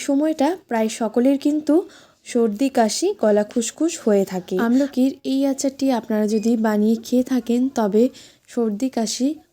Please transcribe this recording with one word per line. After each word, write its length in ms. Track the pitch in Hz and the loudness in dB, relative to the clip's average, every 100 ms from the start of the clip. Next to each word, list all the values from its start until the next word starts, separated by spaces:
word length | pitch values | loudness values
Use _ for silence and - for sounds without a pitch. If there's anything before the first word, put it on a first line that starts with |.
| - | 0
সময়টা 420 | 277 311 311 285 370 - | 0 0 0 -2 -2 -4
প্রায় 220 | 226 220 - | -2 -2 -2
সকলের 360 | 220 240 254 277 | -2 2 2 2
কিন্তু 360 | 294 302 302 311 403 - - _ - | 0 0 2 0 0 -10 -20 _ -6
সর্দি, 420 | 240 226 202 277 | 0 0 0 0
কাশি, 400 | 262 220 - 359 415 | 2 0 0 -4 0
গলা 220 | 214 208 | 2 2
খুসখুস 480 | 208 240 233 - 320 - | 0 -4 -4 -2 -4 -2
হয়ে 200 | 226 202 | 2 2
থাকে। 320 | 190 185 - 185 233 | 0 -4 -4 -2 2
আমলকির 440 | 254 277 254 269 - | 2 0 0 0 -2
এই 160 | 262 269 277 | -4 -2 0
আচারটি 400 | 269 277 269 269 | -2 -4 -2 -2
আপনারা 360 | 233 226 214 214 | -2 -2 -2 0
যদি 180 | 220 226 233 | 0 0 0
বানিয়ে 400 | 220 214 214 226 - | 2 2 2 0 0
খেয়ে 180 | 247 | -2
থাকেন, 360 | 254 254 233 240 262 | 0 -2 0 0 0
তবে 340 | 247 208 214 254 - - _ _ | 0 2 2 2 0 -20 _ _
সর্দি, 400 | 247 226 202 262 | -4 -4 -2 -4
কাশি, 400 | 240 220 - 262 302 _ | -4 -6 -2 -4 -4 _